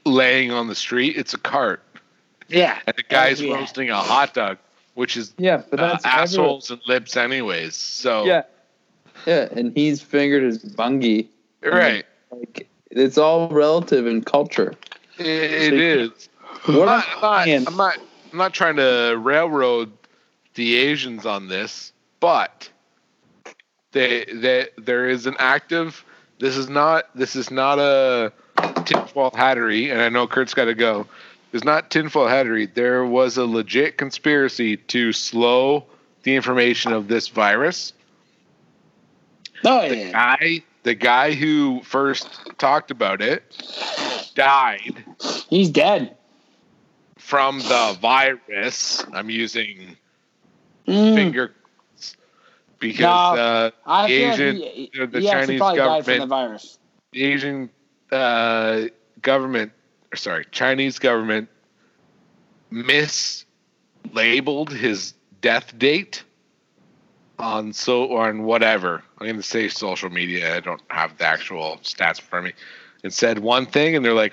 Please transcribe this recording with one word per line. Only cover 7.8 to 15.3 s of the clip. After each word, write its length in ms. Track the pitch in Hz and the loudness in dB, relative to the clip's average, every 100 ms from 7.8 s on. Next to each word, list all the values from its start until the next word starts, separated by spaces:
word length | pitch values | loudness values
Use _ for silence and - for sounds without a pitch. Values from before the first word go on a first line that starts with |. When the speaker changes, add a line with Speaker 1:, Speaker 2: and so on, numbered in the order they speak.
| - - 131 110 | -10 -6 -2 0
Speaker 3:
Yeah. 180 | 104 165 - _ _ _ _ _ _ - - | 2 0 0 _ _ _ _ _ _ -8 0
Yeah, 220 | 165 120 117 | 0 0 -2
and 160 | 120 | -4
he's 280 | 135 151 143 | 0 0 0
fingered 400 | - 143 143 143 | -2 0 2 2
his 200 | 131 113 | 2 -2
bungie. 640 | 104 101 120 135 120 107 110 _ _ _ | -6 -4 -2 0 2 0 -2 _ _ _
Speaker 1:
Right. 420 | 160 175 156 107 - _ _ | 0 2 2 0 -6 _ _
Speaker 3:
Like, 380 | 123 120 - - _ _ | -16 -14 -16 -20 _ _
it's 260 | 123 131 143 | 0 2 4
all 320 | 156 165 165 | 4 2 2
relative 580 | 151 147 165 170 135 117 | 2 4 2 2 0 2
in 160 | 113 | -2
culture. 520 | - - - - 98 - - - _ - | 0 0 0 0 -2 -4 -18 -20 _ -10
Speaker 1:
It, 80 | |
it 420 | 165 | -4